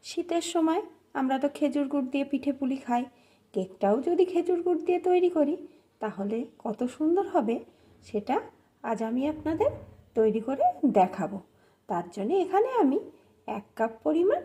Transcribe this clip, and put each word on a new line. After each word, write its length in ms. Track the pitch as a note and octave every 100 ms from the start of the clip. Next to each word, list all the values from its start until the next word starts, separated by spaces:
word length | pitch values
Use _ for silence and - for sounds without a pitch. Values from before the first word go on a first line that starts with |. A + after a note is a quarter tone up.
শীতের 400 | - - E4+ E4+ -
সময় 300 | F4 D#4+ E4 G#4+ - _
আমরা 220 | - C4 C4
তো 100 | C#4+
খেজুর 320 | C#4+ D4 D4 C#4
গুড় 180 | C#4+ C4
দিয়ে 120 | C#4
পিঠে 280 | C#4 C#4 C#4
পুলি 260 | C#4 C4 C4+
খাই, 180 | - A#3+ B3+ _ _ _ _
কেকটাও 420 | - F#3 - G3 A3
যদি 240 | C#4 F4
খেজুর 360 | F4+ F4 E4+ F4
গুড় 180 | F4 E4 -
দিয়ে 140 | F4+ F4+
তৈরি 220 | F4+ F4
করি 240 | E4+ C#4+ F4+ - - _ _
তাহলে 360 | G#3+ G3+ G3+ A3+ C4 _
কত 220 | - G#3+ B3 -
সুন্দর 280 | D#4 F4 G4+
হবে, 220 | F4+ A3 A#3 - _ _ _
সেটা 340 | - G#3 G#3 C4+ - _ _ _
আজ 140 | A#3+ A3
আমি 200 | A3 A#3+ C#4
আপনাদের 420 | D#4 D4+ E4 A#4+ - - - _
তৈরি 260 | - A3 A3
করে 240 | A3 C4+ F5+ F4+ C#4+ G3+
দেখাবো। 400 | F#3 - E3 F#3+ - _ _ _ -
তার 180 | F3 F3
জন্য 160 | - G3+ F#4+
এখানে 240 | F4 F#4 B4 B4
আমি 180 | D4 D4+ - - _ _ -
এক 160 | A3 - -
কাপ 160 | A3+ A3+
পরিমাণ 380 | D4+ D#4 F4+ D#5